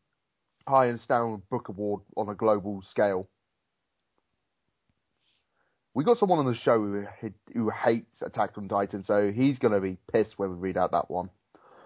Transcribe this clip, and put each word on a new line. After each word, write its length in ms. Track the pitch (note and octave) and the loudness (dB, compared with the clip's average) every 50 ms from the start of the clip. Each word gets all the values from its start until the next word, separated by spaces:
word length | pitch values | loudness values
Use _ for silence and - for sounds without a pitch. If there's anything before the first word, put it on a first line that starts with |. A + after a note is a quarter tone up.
| _ _ _ _ _ _ _ _ _ _ _ _ _ - | _ _ _ _ _ _ _ _ _ _ _ _ _ 2
high 200 | C#3 C3+ B2+ B2 | 4 4 4 4
and 120 | A#2+ A2+ | 0 -4
standard 400 | - - C3+ A#2+ A#2 A#2 A2 G2+ F2+ _ | -2 -2 0 0 0 -2 -4 -8 -8 _
book 220 | - A#2+ - - | -8 -6 -6 -8
award 320 | G2+ F#2 G#2 G#2 G#2 G2 - _ - | -8 -6 -4 -4 -4 -4 -8 _ -8
on 140 | - G#2 G2+ | -6 -6 -6
a 60 | G#2 | -4
global 480 | F2+ A2+ A2 G#2+ G#2 F#2 G#2 G#2 F#2+ F#2+ - | 0 2 2 2 2 0 -4 -8 -10 -12 -6
scale. 360 | - - G#2+ G2+ G2 F#2 G2 - _ _ _ _ _ _ _ _ _ _ _ _ _ _ _ _ _ _ _ _ _ _ _ _ _ _ _ _ _ _ _ _ _ _ _ _ _ _ _ _ _ _ _ _ _ _ _ _ _ _ _ _ _ | 0 0 2 2 2 -2 -4 -8 _ _ _ _ _ _ _ _ _ _ _ _ _ _ _ _ _ _ _ _ _ _ _ _ _ _ _ _ _ _ _ _ _ _ _ _ _ _ _ _ _ _ _ _ _ _ _ _ _ _ _ _ _
We 100 | B2 D#3 | 0 2
got 140 | A3 A#3+ A#3 | 2 4 4
someone 220 | G#3 F#3 F3+ D#3+ | 4 4 4 4
on 40 | C#3 | 4
the 80 | B2+ A#2+ | 2 0
show 220 | A2+ - C#3+ A#2+ A2+ | 0 2 4 4 4
who 260 | G#2 G2+ G2+ G2+ G2+ G2+ - - | 2 0 -2 -4 -6 -8 -12 -10
ha-, 300 | - G#2+ F#2+ - _ - - | -10 -12 -12 -12 _ -8 -4
who 160 | A#2+ A2+ G#2+ | -2 -2 -2
hates 500 | G#2 - - A#2 A#2+ A#2 A#2 _ _ _ | -2 0 2 2 2 2 -2 _ _ _
Attack 380 | - - - C3 G#2+ G2 - G#2+ | -12 -8 -4 -4 -4 -4 -4 -10
on 100 | G2+ F#2 | -8 -4
Titan, 340 | G#2+ G2+ G2+ G2 - G2+ F#2+ | -2 -2 -2 -2 -4 -8 -4
so 260 | - G#2 G#2 G#2 G2+ | 0 2 2 2 2
he's 240 | G2+ A2+ C3 C#3 C#3 B2 | 2 2 2 2 2 2
gonna 220 | - A#2 G#2+ G2+ | 0 2 2 2
be 160 | F#2+ F#2+ F#2 - _ - | 0 -2 -6 -8 _ -2
pissed 220 | - A#2 G#2 - - - | 0 0 0 0 -2 -6
when 120 | G2 F#2+ | -6 -6
we 60 | F#2 | -4
read 200 | F2 F#2 F#2+ F2+ | -6 -6 -4 0
out 160 | F#2 F2+ F2 | 0 0 0
that 180 | - E2+ - - | 0 -2 -2 -2
one. 200 | D2 F2+ F2+ F#2+ - _ _ _ _ _ _ - - - - | -6 -8 -8 -8 -14 _ _ _ _ _ _ -20 -20 -20 -20